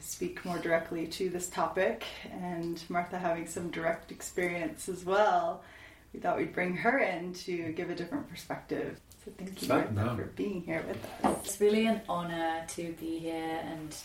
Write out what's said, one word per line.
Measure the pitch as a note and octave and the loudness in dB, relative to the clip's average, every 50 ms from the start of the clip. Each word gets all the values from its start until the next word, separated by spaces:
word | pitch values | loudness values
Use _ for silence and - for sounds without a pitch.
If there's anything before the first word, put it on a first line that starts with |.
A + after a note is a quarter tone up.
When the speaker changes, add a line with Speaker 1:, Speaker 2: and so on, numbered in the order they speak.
Speaker 1:
speak | - - - - F3+ F3 - - - | -8 -10 -6 -4 -4 -4 -4 -4 -4
more | F3+ F3 D#3+ | -4 -2 -2
directly | D#3+ E3+ E3 E3 E3 - F3 E3 D#3+ | 2 4 4 4 4 0 -4 -4 -4
to | D#3+ - - F#3+ F3+ | -4 -2 -2 -2 -2
this | F3 F3 - - | -2 -2 -4 -2
topic, | - F#3+ E3 - - F#3 F#3+ A3 A3+ - - - - - - - - | 0 0 0 2 4 4 4 4 2 0 -4 -8 -10 -10 -12 -10 -8
and | F#3+ F3+ F3+ F3 E3+ E3+ E3+ E3 - - - | -6 -4 -4 -2 -2 -2 -2 -2 -4 -4 0
Martha | - G3+ G3 - F#3 F3+ | 0 0 0 0 -2 0
having | F#3 E3+ E3 E3+ D#3+ | 0 2 2 0 -2
some | - - F#3 F3 E3 | -4 -4 -4 -4 -2
direct | - E3+ E3 E3 E3 - - - | -2 0 0 0 0 0 -4 -12
experience | - - - - - F#3+ F3+ F3 F3 F3 E3 D#3 - - - G3 | -12 -10 -10 -4 -2 0 0 2 0 0 -2 -4 -4 -4 -6 -6
as | F3+ E3+ F3+ | -6 -4 0
well, | F3+ F#3+ G#3 G#3+ G3 F3+ F3 E3+ E3 F#3 - - - - - - - - - - - - | 4 6 6 8 8 6 6 4 2 0 -4 -8 -16 -18 -18 -20 -20 -20 -20 -18 -14 -10
we | - | -2
thought | - F3 E3+ - | 0 2 2 2
we'd | E3 - - | 2 0 0
bring | F3+ F3+ F3+ F3+ | 0 0 0 0
her | - - A#3 B3 C4+ | 4 4 4 6 6
in | G#3+ G3 F3+ E3+ F3 F3+ F3+ | 4 4 2 0 -2 -4 -6
to | - - F#3 F3+ E3+ E3 D#3+ D#3+ | -6 -4 -4 -2 -2 -2 -2 -2
give | F#3 F3 F3 | -2 -2 -2
a | E3+ | -2
different | F3 F3 - - - - - | -4 -4 -4 -4 -4 -4 -6
perspective. | F3 - - - B2+ - - - D3 - - - - - - - - - - | -10 -10 -8 -6 -6 -6 -4 -4 -2 -2 -2 -4 -6 -8 -14 -20 -20 -16 -14
So | G3+ - | -14 -12
thank | - F#3 - - - | -10 -10 -10 -6 -4
you, | - - | 2 4
Speaker 2:
Sat | - - - - G#2 | 4 4 4 4 2
Speaker 1:
Martha, | G2+ A2+ | 2 2
Speaker 2:
Nam. | A#2+ A#2+ | 2 2
Speaker 1:
for | G2 F#2+ | 0 -2
being | - - - F#3+ G#3 F#3+ F3 E3 | -4 -4 -2 -2 -2 -2 -2 -2
here | E3 D#3+ D#3+ - - | -2 -2 -2 -2 -2
with | - - - - - - - | -4 -6 -6 -8 -4 0 2
us. | - - - - | 2 2 0 -2
Speaker 3:
It's | - - - | -4 2 4
really | G#3 G#3 G#3+ A3 A3 | 6 6 8 8 6
an | A3+ G#3+ - - - | 6 4 2 0 -2
honor | F3 F3 E3+ E3+ E3+ E3 E3 E3 E3 E3 E3 - | -2 -2 -2 -2 -2 0 0 0 0 -2 -4 -6
to | - E3+ E3+ E3+ E3 | -6 -6 -4 -6 -6
be | E3+ E3 E3 E3 E3 | -6 -4 -4 -4 -4
here | E3 E3 E3 D#3+ E3 E3+ D#3+ E3 - | -2 -2 -2 -2 -2 -2 -2 -2 -4
and | E3 E3 D#3 D#3 D3+ D3+ - | -4 -6 -6 -6 -8 -8 -10